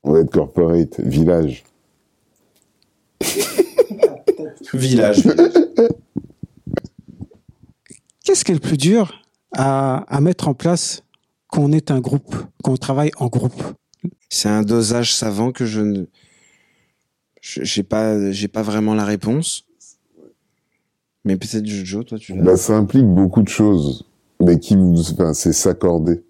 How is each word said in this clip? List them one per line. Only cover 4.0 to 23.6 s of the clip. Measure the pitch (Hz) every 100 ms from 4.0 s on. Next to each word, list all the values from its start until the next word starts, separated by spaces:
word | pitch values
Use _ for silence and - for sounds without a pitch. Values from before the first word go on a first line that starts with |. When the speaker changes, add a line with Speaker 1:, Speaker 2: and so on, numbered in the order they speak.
| - - - - 156 - -
Speaker 2:
Village, | - 131 123 104 101
village. | - - 339 349 - - 233 - _ - - _ - _ - - - _ - - - _ - _ _ _ _ - _ _
Speaker 3:
Qu'est-ce | - 381
qui | -
est |
le | 160
plus | - 151
dur | 147 226 180 - _ _ _
à, | - 135 135 135 131 -
à | 139
mettre | 156 175 156
en |
place | 135 165 170 - - _ _ _ _ _
quand | -
on | 143
est | 156 151
un | 135
groupe, | 120 143 - - - _
quand | -
on | 127
travaille | - 135 151 -
en | 123
groupe ? | - 127 - - - _ _ 175 _ _
Speaker 2:
C'est | - 104
un | 107
dosage | 104 117 110 120 117
savant | - 110 101 120
que | 123
je | 117 110
ne, | 104 98 85 _ _ _ _ _ _ _ _ _ _ _ _ _
je, | - -
j'ai | - -
pas, | 95 110 110 107 98
j'ai | 98 104
pas | 107
vraiment | 107 107 107
la | 107 101
réponse. | 104 101 135 165 - _ _ - _ _ _ 76 _ _ _ _ _ _ _ _ _
Mais | 101 95
peut-être | 110 110 107
Jojo, | 101 92 101
toi, | 120 110
tu | -
l'as. | 92
Speaker 1:
Bah, | 90 92
ça | - 107
implique | 98 135 113
beaucoup | 90 95 104
de | 101
choses, | -